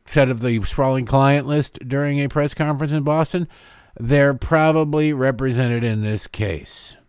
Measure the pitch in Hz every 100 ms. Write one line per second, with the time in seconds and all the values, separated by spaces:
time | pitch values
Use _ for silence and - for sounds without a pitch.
0 | - 147 135 120 123 117 98 - 131 131
1 | 117 135 139 143 143 147 143 - 131 135
2 | 143 143 139 147 147 - 151 143 151 151
3 | 143 156 160 180 170 - - - _ -
4 | 117 143 143 131 - 160 156 160 151 151
5 | 151 147 131 123 131 123 127 117 117 107
6 | 107 107 - - 104 80 - - - -